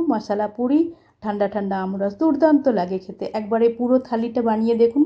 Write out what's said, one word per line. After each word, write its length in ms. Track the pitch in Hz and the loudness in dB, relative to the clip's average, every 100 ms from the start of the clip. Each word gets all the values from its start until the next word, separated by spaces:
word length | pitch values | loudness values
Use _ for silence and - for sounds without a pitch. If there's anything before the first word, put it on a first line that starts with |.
| 330 | 4
মশলা 400 | 220 - 202 208 | 0 -2 -2 -4
পুরি, 320 | 220 254 294 339 - _ _ | -2 2 2 2 -4 _ _
ঠান্ডা 240 | 214 202 202 | -4 -2 0
ঠান্ডা 280 | 202 196 190 | -2 -2 -2
আমরস, 300 | 190 196 196 - | -4 -2 -4 0
দুর্দান্ত 480 | 320 - 320 294 269 | 0 2 2 2 2
লাগে 300 | 214 180 190 | 0 -2 -6
খেতে। 260 | - - - | -8 -12 -8
একবার 280 | 220 208 226 | -6 -2 0
এই 100 | 233 233 | 0 0
পুরো 180 | 240 254 | 0 0
থালিটা 440 | 247 226 233 247 | 0 -4 -4 -2
বানিয়ে 320 | 226 220 226 | 0 0 0
দেখুন, 280 | 226 233 277 | 2 2 2